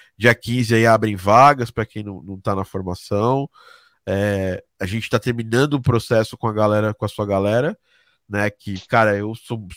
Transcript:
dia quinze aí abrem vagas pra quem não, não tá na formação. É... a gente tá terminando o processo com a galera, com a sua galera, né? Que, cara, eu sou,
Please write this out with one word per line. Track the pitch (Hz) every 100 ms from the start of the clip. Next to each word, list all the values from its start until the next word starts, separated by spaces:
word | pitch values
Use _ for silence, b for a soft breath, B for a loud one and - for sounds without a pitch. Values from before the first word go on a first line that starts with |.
| b _
dia | 110
quinze | 113 - 123 113
aí | 113 113
abrem | 113 110 98
vagas | 95 110 139 143 117
pra | - 110
quem | -
não, | 104 95
não | 82 95
tá | 104
na | 98
formação. | 95 95 92 90 - 104 113 135 139 b b b b b -
É... | 98 104 98 95 92 - _
a | 92
gente | 110 -
tá | 117
terminando | 127 117 113 117 147
o | 143
processo | 127 117 - 113 113 -
com | 117
a |
galera, | 107 107 107 107
com | 107
a | 107
sua | - 104
galera, | 98 98 113 143 220 _ _ _ _ _
né? | 101 104
Que, | - - 95 -
cara, | 120 110 101
eu | 104
sou, | 113 - 117 98